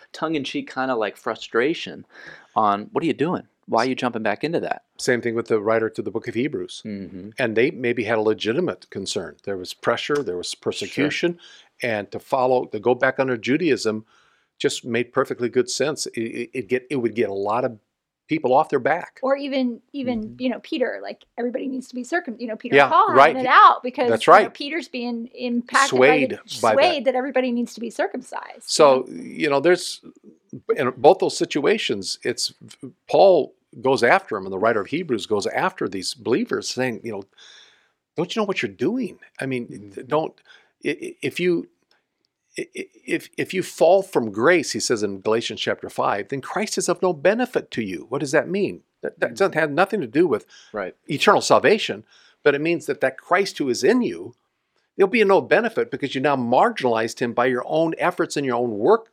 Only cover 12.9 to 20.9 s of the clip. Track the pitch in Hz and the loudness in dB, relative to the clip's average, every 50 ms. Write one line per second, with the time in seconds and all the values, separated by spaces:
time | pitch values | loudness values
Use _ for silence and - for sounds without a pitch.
12.9 | 123 120 135 131 131 - 135 131 127 113 104 117 131 156 180 160 127 101 - 110 | 2 2 2 0 2 0 -2 -2 -2 -2 -2 -2 0 0 2 0 0 0 0 -2
13.9 | 107 107 110 _ _ _ _ _ _ _ _ _ _ - - 147 - - - 131 | -4 -4 -8 _ _ _ _ _ _ _ _ _ _ -4 -4 -2 -2 -4 -6 -4
14.9 | 113 117 123 120 - 131 131 - 131 - 123 120 - 127 120 - - - 131 151 | -2 -2 -4 -2 -2 -2 -2 -2 -2 -4 -4 -2 0 0 0 0 -2 -2 -2 -2
15.9 | 147 - - - - 120 117 113 - - 117 - - - 113 95 123 123 - - | -4 -4 -8 -8 -8 -8 -8 -8 -8 -10 -10 -10 -10 -10 -6 -4 -4 -4 -4 -4
16.9 | 147 135 117 113 104 113 113 98 98 98 98 101 107 123 131 127 117 104 _ _ | -4 -2 -2 -2 0 -2 -2 -2 -2 -4 -4 -2 -2 -2 -2 -4 -6 -10 _ _
17.9 | _ _ _ _ _ _ _ - 151 160 156 123 131 147 156 - - 135 123 139 | _ _ _ _ _ _ _ -6 -4 -2 0 2 4 4 4 2 0 0 0 0
18.9 | 151 175 - - - - - 262 277 285 285 285 262 269 262 247 233 208 _ _ | 0 -2 -4 -8 -10 -6 -2 -2 -2 -2 -2 -4 -2 -2 -2 -2 -4 -8 _ _
19.9 | - 285 262 247 247 220 214 220 240 247 247 254 226 - - - 311 311 247 - | -10 -8 -6 -4 -4 -6 -6 -10 -8 -6 -4 -4 -4 -6 -6 -6 -4 -2 -2 -2